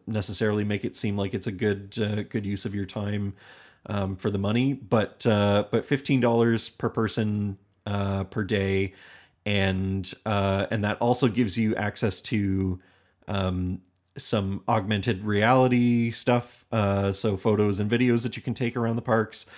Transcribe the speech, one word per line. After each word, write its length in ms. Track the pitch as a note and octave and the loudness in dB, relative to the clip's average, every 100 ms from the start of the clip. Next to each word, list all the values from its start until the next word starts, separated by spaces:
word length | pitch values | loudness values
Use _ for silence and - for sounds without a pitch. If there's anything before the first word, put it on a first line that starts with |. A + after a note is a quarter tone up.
| - | -6
necessarily 560 | G#2+ G2 G2 A2 G#2 | -4 -4 -2 0 0
make 220 | G#2 G#2 - | -2 -2 -4
it 100 | - | -4
seem 220 | A2 G2+ | -4 -2
like 160 | G2 | -4
it's 140 | G2 A2+ | -4 -6
a 40 | |
good, 460 | F#2+ G#2+ G2 G2 A#2 | -2 -2 -2 -4 -4
uh, 220 | G#2 G#2 | -2 -2
good 240 | G2+ A2+ G2+ | -4 -6 -4
use 200 | G2+ A2 | -4 -6
of 100 | G2+ | -6
your 100 | F#2+ | -6
time, 480 | A2 G2+ G#2 G2+ G2 - - - _ - | -6 -4 -4 -6 -8 -16 -20 -20 _ -6
um, 280 | G2+ G2 F#2+ | -4 -4 -4
for 140 | A2 | -2
the 80 | G2+ | -2
money. 360 | G2+ A2+ C3+ | 0 0 0
But, 520 | C3+ F#2+ A2+ G2+ - A#2+ | -2 0 0 0 -2 0
uh, 400 | G#2 G#2 G#2 G#2 | 4 4 2 2
but 140 | A2+ - | -2 0
fifteen 340 | C#3 - C3+ | -2 2 2
dollars 500 | A#2+ A#2 A#2 A2+ - | 4 4 4 2 -2
per 200 | - A#2 | -6 -4
person, 680 | - A2 - G#2+ G#2 G2+ G2 _ _ - | -2 -2 0 0 0 -2 -6 _ _ -4
uh, 380 | G2+ G2 G2 F#2+ | -2 0 -2 -2
per 180 | A2+ | -4
day, 500 | G2 G#2 G2 F#2+ G2 - - - - _ | -2 0 2 0 0 -6 -20 -20 -20 _
and, 720 | - G2+ G2 F#2+ F#2+ F#2+ F2+ - A2 | -2 2 2 2 -2 -2 -6 -8 -2
uh, 420 | G2+ G2 G2 G2+ | 2 2 2 0
and 140 | A2 | 0
that 140 | G#2 G#2 | -2 0
also 280 | A#2+ B2 B2+ | 0 2 2
gives 300 | G#2+ A2+ A#2 | 2 0 0
you 180 | G#2+ - | 0 0
access 460 | G#2 - A2 - | -2 -2 -2 -2
to, 580 | - A2 G2+ F#2+ F#2+ F2+ - _ _ _ - | -4 -2 0 0 0 -2 -10 _ _ _ -6
um, 540 | G2+ F#2 F2+ F2+ F#2 - _ _ - | -2 -2 -2 -4 -6 -12 _ _ -10
some 460 | - A2 G2 G2 - | -4 -2 -2 -4 -2
augmented 560 | A2+ G2 G#2+ A2 F#2+ G#2 | -2 0 -2 0 -2 -2
reality 880 | G2+ A2 C3 B2+ B2 A#2+ A#2+ A#2 | 2 4 6 6 4 4 2 0
stuff, 540 | A2+ - A#2+ - - _ | -2 0 0 0 -12 _
uh, 400 | A2+ G2+ G2 G2 | 0 2 2 0
so 240 | F#2+ A2+ F#2+ | 0 -2 0
photos 440 | A2+ G#2+ G#2 G2 | 2 2 2 0
and 100 | G#2 | 0
videos 320 | A#2 B2 A#2+ | 2 4 2
that 140 | A#2 A2 | 0 -6
you 80 | |
can 100 | B2+ | -8
take 240 | A2+ A#2+ B2 | -4 -4 -2
around 180 | A2+ A2+ | -2 -2
the 60 | |
parks, 460 | A#2+ A2+ G#2+ - - | 2 2 2 -6 -12